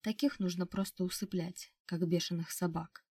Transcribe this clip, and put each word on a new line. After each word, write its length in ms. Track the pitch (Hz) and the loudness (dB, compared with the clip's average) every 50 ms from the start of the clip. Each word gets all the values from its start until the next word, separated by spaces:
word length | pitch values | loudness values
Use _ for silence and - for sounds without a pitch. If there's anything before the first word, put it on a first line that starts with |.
Таких 380 | - 220 220 - 285 277 - - | -2 -2 0 4 2 2 4 4
нужно 260 | 196 180 175 175 180 | 0 0 2 0 -2
просто 380 | 180 - 202 196 - - - 185 | 0 0 0 0 -2 0 -2 -2
усыплять, 680 | 180 - - 202 - - 180 165 180 - - - - _ _ _ | -2 0 -4 -4 -2 -2 -2 -2 -2 -6 -10 -16 -18 _ _ _
как 220 | - 175 165 175 | -4 0 0 2
бешеных 420 | 165 175 170 - - 175 165 165 - | 4 4 2 2 0 -2 -2 -2 -4
собак. 560 | - - 180 175 165 165 165 - _ - _ _ _ | -2 0 0 2 2 -2 -6 -6 _ -20 _ _ _